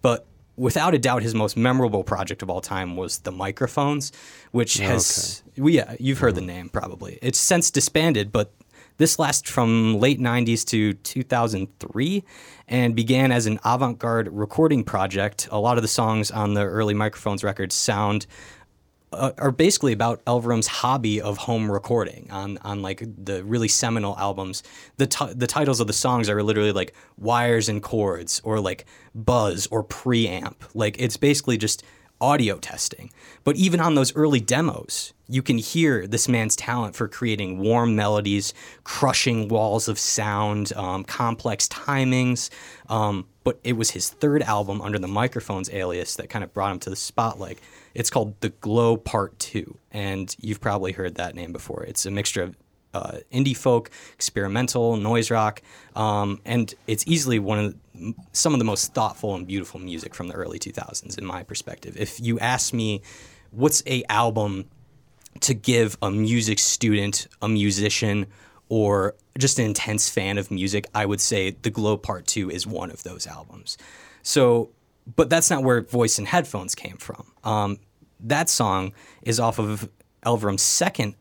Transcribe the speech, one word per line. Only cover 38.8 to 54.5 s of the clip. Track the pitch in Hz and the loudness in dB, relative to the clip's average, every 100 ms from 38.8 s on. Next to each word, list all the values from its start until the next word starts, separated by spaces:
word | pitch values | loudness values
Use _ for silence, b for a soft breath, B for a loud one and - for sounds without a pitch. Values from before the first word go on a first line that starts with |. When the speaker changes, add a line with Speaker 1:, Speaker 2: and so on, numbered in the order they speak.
Speaker 1:
crushing | - - 139 120 - 117 104 | -10 0 2 2 2 0 0
walls | 113 107 110 113 | 2 2 0 0
of | 110 | -2
sound, | - - 104 101 104 104 104 - | -2 0 0 0 0 0 -2 -4
um, | 95 95 | -4 -6
complex | 95 - 120 117 127 101 - | -6 -2 -2 -2 -4 -2 -2
timings. | - - 139 131 127 127 123 - B B B B | -4 -2 0 2 2 2 0 -4 B B B B
Um, | 110 107 98 92 _ | 0 0 -2 -6 _
but | - 120 | -4 -2
it | 120 | -4
was | 120 113 | 0 0
his | 92 - | -2 -6
third | - 147 147 | 0 2 2
album | 123 104 101 101 | 2 0 0 -4
under | 101 104 | -2 -4
the | 92 | -2
Microphones | 101 127 117 - 98 92 | 0 0 -2 -6 -6 -4
alias | 98 92 87 85 - | -4 -2 -4 -6 -8
that | - | -8
kind | 113 | -8
of | 101 | -6
brought | - 98 | -4 -2
him | 92 | -4
to | - | -8
the | 92 | -8
spotlight. | - - 113 110 95 92 B B B | -6 -2 -2 -2 -12 -14 B B B
It's | - 120 | -6 -2
called | 131 107 101 | 0 -2 -4
The | 113 | -6
Glow | - 110 113 117 113 | -6 0 2 4 2
Part | - 113 98 - | 0 -2 -2 -6
Two, | - 110 78 - _ | -8 -6 -8 -16 _
and | 107 101 95 95 - | -8 -6 -6 -8 -10
you've | 107 104 | -6 -4
probably | 110 101 95 | -2 -2 -2
heard | 87 92 85 | -4 -6 -4
that | 87 82 | -8 -8
name | 85 | -12
before. | 85 - - | -12 -10 -10
It's | 82 - 95 | -8 -6 -4
a | |
mixture | 101 101 - | -2 -2 -2
of, | 92 - _ _ _ | -4 -8 _ _ _
uh, | - - - - | -8 -8 -10 -6
indie | 127 139 123 | 0 2 2
folk, | 135 120 117 B B | 4 4 2 B B
experimental, | B - - 98 | B -4 -2 -2